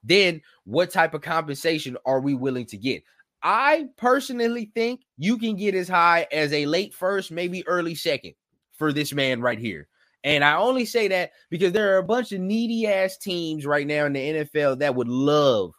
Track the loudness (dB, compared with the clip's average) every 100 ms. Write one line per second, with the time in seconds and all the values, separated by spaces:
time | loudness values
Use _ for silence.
0 | 4 4 4 0 _ _ -4 0 0 2
1 | 0 0 -4 -4 -4 -2 -2 -2 -4 -6
2 | 0 0 0 0 -2 -4 -8 -6 -6 -6
3 | _ _ _ _ 0 2 2 2 -2 _
4 | 2 2 0 -2 -2 -2 -6 -4 -4 -4
5 | _ -4 -2 0 -2 -2 0 -2 0 4
6 | 4 4 2 -2 0 0 0 0 -2 -4
7 | -2 -2 -4 -6 -6 -6 -2 -2 -2 -4
8 | -4 -4 -6 _ _ _ _ _ 0 0
9 | -2 0 0 0 -2 -2 -6 -8 -14 _
10 | _ _ 0 4 4 4 2 0 0 0
11 | 0 0 -2 _ _ -2 0 2 2 2
12 | 2 -2 -2 -6 -2 -2 -2 -2 0 0
13 | 0 -4 -6 -4 -4 -6 -2 -2 0 0
14 | 0 -2 -2 -4 -2 0 0 2 0 0
15 | -2 0 4 6 6 4 -2